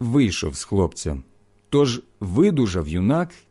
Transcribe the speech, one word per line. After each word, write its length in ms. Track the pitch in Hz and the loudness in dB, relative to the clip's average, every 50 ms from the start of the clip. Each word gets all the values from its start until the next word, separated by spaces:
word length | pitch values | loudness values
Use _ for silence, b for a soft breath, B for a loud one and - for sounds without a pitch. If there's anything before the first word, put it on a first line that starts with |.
вийшов 540 | 127 117 123 143 127 98 - - - 78 69 | -4 0 2 2 2 2 0 -2 -6 -6 -6
з 100 | - - | -8 -8
хлопця. 580 | - 104 98 90 80 - - - 80 73 67 - _ _ _ _ _ _ _ _ _ | -2 0 0 0 0 -2 -6 -8 -8 -8 -8 -12 _ _ _ _ _ _ _ _ _
Тож 340 | - 143 143 127 117 123 - _ _ _ | 2 2 2 2 0 -6 -10 _ _ _
видужав 680 | 104 92 87 127 185 208 170 139 120 98 87 92 80 73 | -8 -2 2 2 2 4 4 2 0 0 0 -4 -4 -2
юнак 420 | 80 90 92 113 147 170 180 170 - - _ _ | -2 0 0 2 0 0 -2 -6 -10 -20 _ _